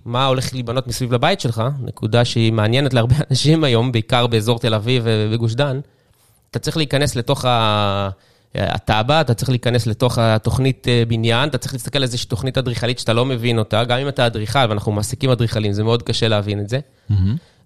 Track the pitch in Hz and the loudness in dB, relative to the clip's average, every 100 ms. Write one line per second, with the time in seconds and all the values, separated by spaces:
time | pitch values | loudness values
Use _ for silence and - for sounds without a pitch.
0 | - 120 135 131 120 131 120 127 123 110 | -6 -2 0 0 -2 -6 -4 -4 -4 -4
1 | 123 120 147 196 131 113 117 143 120 - | -2 2 2 0 -2 -2 -2 -4 -6 -6
2 | 113 117 120 120 113 113 107 123 143 123 | 0 2 2 2 2 2 2 2 2 2
3 | 117 135 - 127 143 160 151 113 123 113 | 4 2 2 2 4 4 4 2 2 0
4 | 110 123 120 113 107 120 117 107 107 127 | 0 0 2 2 0 0 0 0 0 0
5 | 113 110 107 117 117 117 143 131 - _ | 2 0 0 0 0 0 -2 -4 -8 _
6 | _ _ _ _ _ - - 165 151 139 | _ _ _ _ _ -6 -4 -2 0 0
7 | 143 127 117 139 127 120 110 107 101 98 | 0 -2 -2 -2 0 2 2 2 0 0
8 | 98 98 _ _ _ 90 92 98 - 110 | -4 -8 _ _ _ -4 -2 -2 0 0
9 | 117 156 147 120 - 127 120 120 120 104 | 2 2 2 0 0 -2 0 0 0 0
10 | 123 - 113 110 - - 131 127 - 120 | 0 2 2 2 0 0 0 0 0 0
11 | 113 117 113 117 151 131 - 135 - 143 | 2 0 2 0 0 -4 -6 -8 -6 -4
12 | 127 120 - 127 131 131 127 117 120 123 | -2 -4 -4 -4 -4 -2 -4 -2 -2 -2
13 | - 113 131 123 120 117 107 107 123 120 | 0 0 0 0 0 0 0 -2 0 -2
14 | 139 135 120 113 107 143 120 107 110 104 | -2 0 0 0 -2 0 2 0 -2 -2
15 | 107 - 131 120 117 113 104 101 110 120 | -4 -2 0 2 0 0 -2 0 0 0
16 | 120 113 113 107 104 104 104 127 - _ | -2 -2 0 0 0 -4 -4 -6 -6 _
17 | - 104 92 147 - _ | -2 2 2 0 -6 _